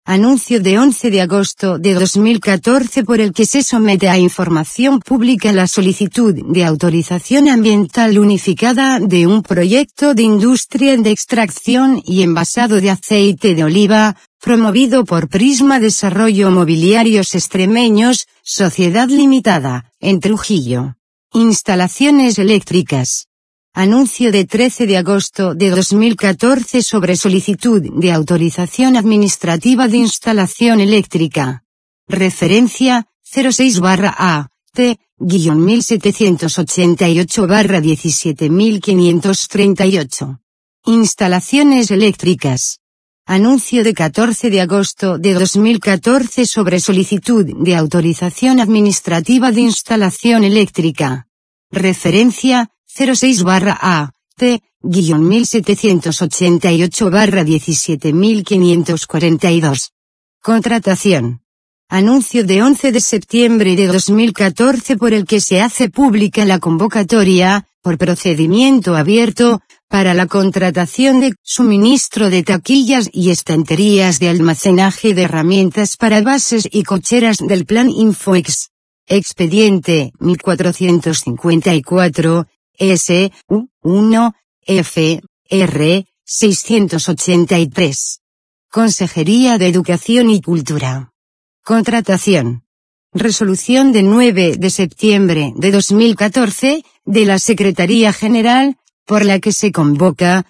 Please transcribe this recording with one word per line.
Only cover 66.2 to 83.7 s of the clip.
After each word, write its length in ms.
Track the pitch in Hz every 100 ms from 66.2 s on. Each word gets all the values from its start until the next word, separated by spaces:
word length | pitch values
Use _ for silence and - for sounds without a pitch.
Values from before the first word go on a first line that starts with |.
| 202 - 208
la 120 | 185
convocatoria, 1080 | 170 165 208 220 196 226 190 180 185 202 - _
por 160 | 180 160
procedimiento 960 | 175 175 185 156 165 202 269 262 185 160
abierto, 680 | 151 220 233 - 240 214 - _ _
para 280 | 202 190 180
la 100 | 180
contratación 920 | 202 190 180 180 175 175 - 269 262
de 160 | 262 196
suministro 880 | - - 240 202 220 269 - - 202
de 100 | 180
taquillas 680 | 165 180 - 277 240 262 208
y 160 | 190 180
estanterías 920 | 165 - 160 156 160 208 196 185 160
de 100 | 175
almacenaje 840 | 180 165 156 196 180 190 - 220
de 80 | 185
herramientas 760 | 170 156 165 196 185 214 202 -
para 240 | 233 214
bases 460 | 214 277 - 233 196
y 100 | 208
cocheras 560 | 165 190 - 240 233 196
del 280 | 160 190 160
Plan 260 | 220 254
Infoex. 800 | - 220 185 - 185 156 - - _ _ _ _
Expediente 1040 | 196 - - 175 196 214 190 147 165 127 -
mil 220 | 170 175
cuatrocientos 800 | - - 180 175 185 175 165 156
cincuenta 520 | - 117 170 160 190
y 80 | 160
cuatro, 680 | - 180 180 156 160 170 165 _ _
S 580 | _ 190 175 - 180 196 - _
U 200 | 202 254